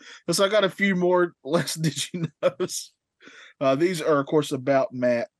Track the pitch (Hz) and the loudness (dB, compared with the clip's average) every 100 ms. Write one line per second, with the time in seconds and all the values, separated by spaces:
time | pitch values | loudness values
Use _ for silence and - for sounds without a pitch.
0 | - - - 170 196 214 190 - 196 185 | -20 -10 -4 0 2 2 0 0 -2 2
1 | 180 180 175 - 135 170 143 160 160 - | 2 2 0 -4 -2 -2 -2 -2 -4 -4
2 | - 180 160 - 175 - 190 - - _ | -6 -6 -8 -2 -2 -2 -6 -8 -14 _
3 | _ _ - - - - 135 135 170 170 | _ _ -20 -20 -20 -2 0 2 0 0
4 | 147 143 139 156 143 135 127 135 131 127 | 0 0 2 0 0 -2 0 0 0 -2
5 | 123 120 - _ | 0 0 -4 _